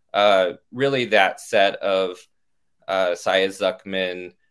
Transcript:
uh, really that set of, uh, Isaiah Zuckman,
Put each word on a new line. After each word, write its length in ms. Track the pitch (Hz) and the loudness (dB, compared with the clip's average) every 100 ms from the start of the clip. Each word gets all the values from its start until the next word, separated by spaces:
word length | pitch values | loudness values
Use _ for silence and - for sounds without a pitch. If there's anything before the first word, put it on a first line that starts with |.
| _ | _
uh, 420 | 98 104 98 92 - _ | 0 4 4 2 -4 _
really 340 | 120 135 139 117 | -4 -2 0 2
that 340 | 104 95 - | 4 4 0
set 360 | - 110 98 - | -2 2 2 0
of, 420 | 98 95 92 90 - _ _ _ _ _ - | -2 0 -2 -6 -18 _ _ _ _ _ -6
uh, 220 | 95 90 | -2 -2
Isaiah 360 | 87 - 95 95 | -2 -2 0 0
Zuckman, 840 | 95 95 92 101 95 92 90 90 - _ | -2 -4 -4 -6 -6 -4 -6 -14 -18 _